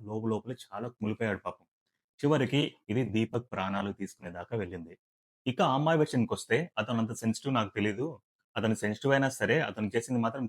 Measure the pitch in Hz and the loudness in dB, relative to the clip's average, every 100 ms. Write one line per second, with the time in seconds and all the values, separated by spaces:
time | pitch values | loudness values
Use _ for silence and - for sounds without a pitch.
0 | 104 110 113 107 113 - - 101 120 - | -8 -4 -2 -4 -4 -12 -12 -10 -10 -6
1 | 107 107 113 95 90 - _ _ _ _ | -4 -2 -2 -2 -6 -10 _ _ _ _
2 | _ - 143 151 131 143 151 - - 110 | _ -2 2 2 2 2 0 -4 -2 0
3 | 113 107 117 120 - 113 95 98 101 98 | 2 2 0 -2 -4 -4 -2 -2 -4 -4
4 | 95 - 90 85 90 117 92 92 82 90 | -8 -10 -12 -10 -6 -4 -4 -6 -12 -18
5 | _ _ _ _ 131 123 170 135 156 165 | _ _ _ _ -4 2 2 4 4 4
6 | 151 127 110 101 - 117 175 - 110 117 | 4 2 2 0 0 0 0 -4 -2 0
7 | 110 117 113 110 135 123 104 110 104 104 | -2 -2 -2 -2 0 0 0 0 0 0
8 | 156 - _ _ _ 113 110 110 104 104 | -4 -6 _ _ _ -2 0 2 0 0
9 | 139 139 131 - 104 147 139 107 107 117 | 2 4 4 2 2 2 2 -2 0 0
10 | 123 123 117 135 | 0 0 0 -2